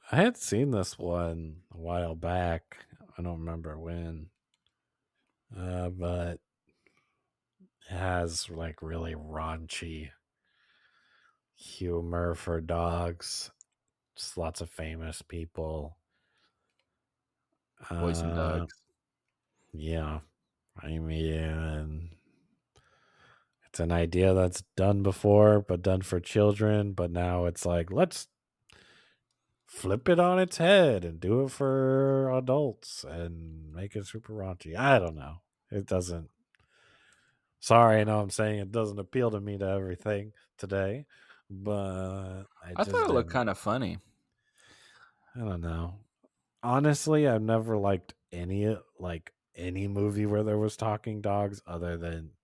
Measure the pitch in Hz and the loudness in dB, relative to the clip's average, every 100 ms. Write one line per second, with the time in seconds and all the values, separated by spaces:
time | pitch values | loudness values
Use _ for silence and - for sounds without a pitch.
0 | - 127 220 240 - 104 143 110 90 - | 0 4 4 2 -2 0 2 0 -2 -4
1 | 87 87 85 82 80 80 _ 85 82 87 | -2 0 -2 -4 -10 -14 _ -12 -4 -2
2 | 85 82 87 90 87 82 _ - - - | -4 -4 -2 0 0 -2 _ -20 -20 -20
3 | - - 87 82 82 82 82 76 82 85 | -20 -10 -8 -6 -8 -8 -10 -10 -10 -8
4 | 85 82 78 _ _ _ _ _ _ _ | -8 -10 -16 _ _ _ _ _ _ _
5 | _ _ _ _ _ 101 92 90 90 90 | _ _ _ _ _ -10 -6 -4 -4 -4
6 | 87 90 85 85 _ _ _ _ _ _ | -4 -2 -4 -8 _ _ _ _ _ _
7 | _ _ _ _ _ _ 190 _ - 92 | _ _ _ _ _ _ _ _ -12 -6
8 | 92 90 85 80 - 80 82 80 80 82 | -2 0 -2 -4 -8 -8 -8 -8 -8 -6
9 | 82 78 76 78 80 80 80 - 85 80 | -6 -8 -10 -8 -8 -8 -10 -10 -10 -10
10 | 78 _ _ _ _ _ _ _ _ _ | -14 _ _ _ _ _ _ _ _ _
11 | _ _ _ _ _ _ - - 90 85 | _ _ _ _ _ _ -20 -8 -4 -2
12 | 85 85 87 82 - 82 82 85 85 85 | -2 -2 -2 -4 -4 -4 -2 -2 0 0
13 | 85 85 - - - _ _ _ _ _ | -4 -6 -10 -10 -12 _ _ _ _ _
14 | _ - - - 80 - 80 - 80 80 | _ -16 -12 -6 -6 -6 -12 -10 -10 -8
15 | 80 80 - 85 82 - 80 78 73 - | -10 -12 -12 -12 -10 -8 -6 -6 -8 -14
16 | _ _ _ _ _ _ _ _ _ _ | _ _ _ _ _ _ _ _ _ _
17 | _ _ _ _ _ _ _ _ - 85 | _ _ _ _ _ _ _ _ -10 -2
18 | 85 82 85 82 78 80 82 - _ _ | -2 0 -2 0 0 -2 -4 -12 _ _
19 | _ _ _ _ _ _ _ 78 78 82 | _ _ _ _ _ _ _ -10 -4 -2
20 | 76 76 - _ _ _ _ - 76 80 | -4 -6 -10 _ _ _ _ -14 -8 -6
21 | 80 80 80 78 80 80 80 76 76 78 | -4 -2 0 -2 -2 -4 -4 -6 -6 -8
22 | 82 82 _ _ _ _ _ _ _ _ | -10 -16 _ _ _ _ _ _ _ _
23 | _ _ - _ _ _ _ - 85 85 | _ _ -20 _ _ _ _ -4 0 2
24 | 85 90 95 92 90 - - - 95 101 | 2 4 6 6 4 0 -8 0 2 4
25 | 98 92 104 104 107 104 101 87 95 95 | 2 2 6 10 10 8 4 -2 2 0
26 | 95 90 - 107 104 104 107 107 101 92 | 0 -4 0 4 4 4 2 2 0 -2
27 | 87 87 90 90 87 85 90 87 85 107 | -2 0 0 0 -2 -2 0 0 0 0
28 | 180 - - _ _ _ _ - - _ | 0 -2 -14 _ _ _ _ -20 -20 _
29 | _ _ _ _ _ _ _ - 95 101 | _ _ _ _ _ _ _ -8 -2 0
30 | - 175 175 185 185 - 165 202 160 101 | 4 6 6 4 2 2 6 8 8 4
31 | 87 82 90 120 135 - 135 135 131 135 | 0 -4 2 2 2 0 0 2 4 4
32 | 135 135 135 127 127 135 143 104 - - | 4 2 2 0 2 2 2 -4 -14 -14
33 | - 80 85 82 80 80 78 80 98 107 | -12 -8 -8 -8 -12 -14 -14 -10 -8 -8
34 | 98 110 - 107 95 90 80 85 135 131 | -10 -14 -12 -8 -8 -8 -8 0 6 6
35 | 87 78 69 85 _ _ _ 107 92 92 | 4 -6 -12 -16 _ _ _ -8 -2 -2
36 | 87 85 78 _ _ _ _ _ _ _ | -2 -8 -10 _ _ _ _ _ _ _
37 | _ _ _ _ _ _ - 117 117 107 | _ _ _ _ _ _ 6 8 10 8
38 | 107 107 101 - 107 104 95 113 107 101 | 4 2 0 -2 -2 -2 -4 -2 -2 -6
39 | 95 131 117 107 101 101 95 98 95 90 | -4 0 0 -2 -6 -4 -2 -2 -2 -6
40 | 107 104 107 _ _ _ 95 98 95 120 | -4 -4 -6 _ _ _ -4 -2 -2 -4
41 | 147 _ - - _ 95 101 104 98 92 | -12 _ -20 -20 _ -10 -4 -2 -2 -4
42 | 92 95 95 92 101 _ 87 90 208 480 | -6 -8 -10 -12 -16 _ -12 -4 -2 0
43 | 427 131 82 131 113 92 104 120 107 87 | 2 2 0 -2 -2 -2 -2 -2 -2 -6
44 | _ _ _ _ _ _ _ - - - | _ _ _ _ _ _ _ -20 -20 -20
45 | - _ _ 123 110 87 82 82 85 101 | -20 _ _ -8 -6 -4 -4 -4 -6 -10
46 | _ _ _ _ _ _ 120 127 151 143 | _ _ _ _ _ _ 2 4 4 4
47 | 156 151 147 113 107 113 113 107 101 98 | 4 4 6 4 2 0 2 2 2 2
48 | - - _ 87 87 98 107 104 - _ | -2 -20 _ -8 -4 0 0 0 -6 _
49 | 90 85 - _ _ - 90 92 101 101 | -8 -8 -12 _ _ -10 -6 -4 -4 0
50 | 104 104 104 104 107 107 107 - 110 104 | 0 2 0 2 2 2 0 0 -2 -2
51 | - 107 104 101 101 101 - 85 87 85 | -4 -4 -2 0 0 -4 -10 -6 -4 -4
52 | 85 82 80 _ | -6 -6 -10 _